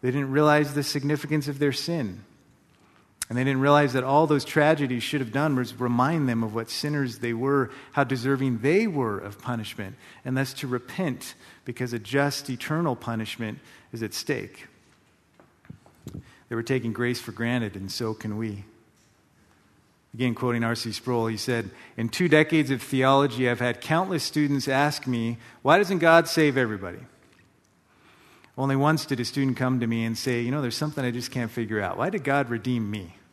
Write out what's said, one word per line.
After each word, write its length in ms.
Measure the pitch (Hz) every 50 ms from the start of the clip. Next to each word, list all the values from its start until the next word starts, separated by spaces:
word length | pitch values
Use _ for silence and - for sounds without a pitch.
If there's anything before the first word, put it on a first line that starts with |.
They 100 | - 127
didn't 220 | 127 143 143 135 135
realize 400 | 143 151 151 147 151 151 139 139
the 100 | 147 143
significance 640 | - - 151 135 143 151 143 - 147 151 151 135 143
of 100 | 143 135
their 160 | 147 143 127
sin. 500 | - - - 170 170 131 101 90 95 - - _ _ _ _ _ _ _ _ _ _ _ _ _ _ _ _ _ _ - -
And 80 | 117
they 60 | 123 127
didn't 180 | 135 139 131
realize 320 | 135 143 143 147 147 139 123
that 100 | 135 127
all 240 | 131 135 147 160 156
those 160 | 151 143 -
tragedies 580 | - - 160 147 151 160 151 147 127 127 120 110
should 180 | - - 147
have 120 | 131 117 110
done 240 | 135 147 156 143
was 220 | 127 123 117 - 110
remind 480 | 123 123 123 120 127 143 170 165 143 127
them 160 | 120 113 113
of 100 | 110 107
what 160 | 117 113 -
sinners 480 | - - - 147 147 147 139 123 110 104
they 160 | 110 120 117
were, 360 | 113 123 135 139 143 131 107 - - - -
how 140 | - - 143
deserving 540 | 120 135 127 117 131 139 131 135 135 123 110
they 280 | 110 135 165 196 226
were 320 | 226 170 147 127 113 104 95
of 220 | - 101 101 -
punishment, 560 | - 127 123 113 110 - - - 104 95 123 - - - - - _
and 120 | 135 127
thus 160 | 131 135 131 -
to 140 | - - 135
repent 680 | 123 123 120 - - - 190 160 127 - - - - _ - - - - _
because 280 | - 120 - 127 120 117
a 60 | 117
just 500 | 101 98 120 139 143 143 139 - - -
eternal 460 | 131 117 - - 156 160 170 156 127
punishment 640 | 117 - - 117 110 110 104 - - 117 107 110 143 - - - - - _ -
is 100 | 117 113
at 120 | 104 -
stake. 540 | - - - 143 120 101 98 - - - - _ _ _ _ _ _ _ _ _ _ _ _ _ _ - _ _ _ _ _ - - _ - _ _ _ - - - - - - _ _ _
They 60 | 120
were 80 | 113 117
taking 300 | 117 135 131 110 117 107
grace 280 | 107 123 120 123 117
for 120 | - - 101
granted, 420 | - 117 117 123 123 117 104 98
and 160 | 98 95 95
so 240 | - - 120 110 110
can 220 | - - 110 104
we. 280 | 107 113 110 104 101 98 - - _ _ _ _ _ _ _ _ _ _ _ _ _ _ _ _ _ _ _ _ _ _ _ _ _ _ _ -
Again, 220 | 113 127 123 117
quoting 260 | - - 123 120 120 117
R 140 | 113 117
C 160 | 113 - 117 104
Sproul, 340 | - - 127 127 117 113
he 100 | 113 113
said, 360 | 107 - - 123 117 110 98 - - - - -
"In 120 | - 113 113
two 200 | - - 180 175
decades 420 | 147 151 156 156 165 156 147 127
of 100 | 135 120
theology, 680 | - - - 131 131 131 135 139 139 143 120 120 131 123
I've 80 | 120 117
had 220 | 120 123 117 -
countless 420 | - - 156 165 190 190 190 156 131
students 460 | - - 151 151 143 143 139 123 143
ask 360 | 135 135 143 147 143 - -
me, 300 | 131 123 117 117 117 120 117 - - - - _
'Why 160 | 131 156 190
doesn't 200 | 208 175 196 175
God 300 | 165 165 165 170 165 165
save 280 | - 165 156 147 131
everybody?' 440 | 135 127 113 107 98 98 90 87 92 131 - _ _ _ _ _ _ _ _ _ _ _ _ _ _ _ _ _ _ _ _ _ _ - - - - _ - _
Only 200 | - 131 135 135
once 280 | 135 139 147 156 151 -
did 160 | - 139 123
a 40 | 123
student 320 | 113 - 175 139 135 123 -
come 220 | 131 127 131 127
to 60 | 120
me 200 | 113 117 117 113
and 100 | 113 113
say, 240 | 107 - 135 123 120
'You 100 | 120 120
know, 120 | 135 151 143
there's 140 | 120 117
something 280 | - 156 151 147 - 135
I 60 | 123
just 200 | 117 123 120 -
can't 200 | - 131 120 110
figure 320 | 117 - 117 104 110 107 101
out. 160 | 90 - -
Why 100 | 123 175
did 160 | 196 208 135
God 240 | 143 139 143 139 117
redeem 420 | 120 113 - 127 127 120 113 101
me?'" 240 | 104 107 92 85 87 - _ _